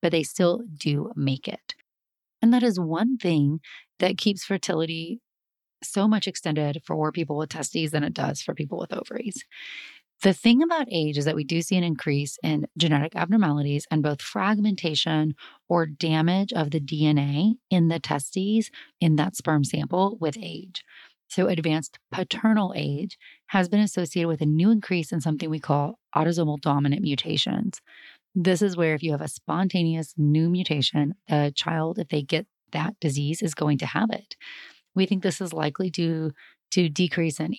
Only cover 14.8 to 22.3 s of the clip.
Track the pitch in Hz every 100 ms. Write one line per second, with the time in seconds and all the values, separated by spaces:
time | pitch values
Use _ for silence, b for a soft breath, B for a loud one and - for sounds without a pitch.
14.8 | 170 151 165 156 156 143 B B _ 175
15.8 | 156 143 165 160 165 185 196 165 147 156
16.8 | 139 151 156 147 143 143 208 240 _ 185
17.8 | 165 165 - 147 - 190 196 220 208 B
18.8 | B _ 170 151 175 - - 151 135 151
19.8 | 143 180 196 214 160 220 170 165 185 -
20.8 | B B B B _ - 185 160 160 156
21.8 | - - _ - 185